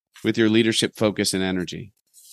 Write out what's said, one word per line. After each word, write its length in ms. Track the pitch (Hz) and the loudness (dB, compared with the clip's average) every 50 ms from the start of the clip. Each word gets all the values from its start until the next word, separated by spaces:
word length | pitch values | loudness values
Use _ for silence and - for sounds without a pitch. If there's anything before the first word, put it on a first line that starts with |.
| _ _ _ - - | _ _ _ -6 -4
with 140 | 110 110 | -2 0
your 140 | 117 113 107 | 2 2 4
leadership 460 | 107 113 113 113 110 - 113 - - | 4 4 4 2 2 0 -2 -4 -2
focus 360 | - 113 107 90 - 101 - - | -2 -2 -2 0 0 -4 -2 -2
and 100 | 92 95 | -2 -2
energy. 500 | 95 92 92 87 - 82 82 - 98 _ _ _ _ _ - - - | -2 -2 -4 -6 -6 -10 -14 -14 -16 _ _ _ _ _ -20 -20 -20